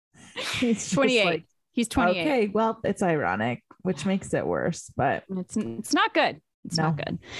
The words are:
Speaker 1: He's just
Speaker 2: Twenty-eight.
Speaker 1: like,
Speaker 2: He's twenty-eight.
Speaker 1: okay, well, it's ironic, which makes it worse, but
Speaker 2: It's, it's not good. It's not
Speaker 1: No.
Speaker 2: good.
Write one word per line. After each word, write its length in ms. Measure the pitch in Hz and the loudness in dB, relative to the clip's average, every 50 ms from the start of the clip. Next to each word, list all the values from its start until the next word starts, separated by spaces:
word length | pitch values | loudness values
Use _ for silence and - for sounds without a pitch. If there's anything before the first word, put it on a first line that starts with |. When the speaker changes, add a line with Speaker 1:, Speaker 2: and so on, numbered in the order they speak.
| _ _ _ - - - - - - - - - | _ _ _ -20 -20 -16 -12 -8 -8 -6 -4 0
Speaker 1:
He's 180 | 254 240 226 202 | 2 2 2 0
just 160 | - - - | 0 -2 0
Speaker 2:
Twenty-eight. 300 | 277 269 254 254 226 202 | 2 4 4 4 4 4
Speaker 1:
like, 200 | 180 165 160 - _ _ _ _ _ - | 4 2 -2 -4 _ _ _ _ _ -2
Speaker 2:
He's 160 | - 233 220 | -2 -2 0
twenty-eight. 320 | - - - 180 180 180 165 | 2 2 4 4 2 2 0
Speaker 1:
okay, 200 | 302 285 247 208 214 | 0 2 2 0 0
well, 300 | 196 214 226 226 226 - - | 0 0 0 0 -2 -2 -2
it's 180 | - 196 - 208 | -4 -2 0 2
ironic, 600 | 180 165 151 117 85 90 104 107 123 120 - _ _ - _ - | 2 2 2 2 0 0 0 0 -2 -2 -4 _ _ -18 _ -4
which 240 | 185 185 - - | -4 -4 -2 0
makes 260 | 98 - 196 - - - | -2 -2 -2 -2 -2 -2
it 140 | 139 67 | -2 0
worse, 440 | 69 87 71 64 - 165 - - - - | 0 0 0 0 -2 -2 -4 -8 -12 -4
but 280 | - 123 139 104 - - - | -2 0 0 0 -2 -4 -8
Speaker 2:
It's, 280 | 190 185 180 - - | -8 -8 -8 -6 -6
it's 360 | 220 214 226 226 220 214 - - | -6 -6 -6 -6 -8 -6 -2 0
not 220 | 359 415 440 - | 0 0 2 2
good. 260 | 330 277 175 - 156 _ _ _ _ - | 2 0 0 0 -4 _ _ _ _ -10
It's 120 | - 170 160 | -4 -2 0
not 180 | 156 160 160 | 2 2 0
Speaker 1:
No. 80 | 147 - | -2 -4
Speaker 2:
good. 140 | - - 165 - - - - | -6 -6 -8 -10 -12 -14 -12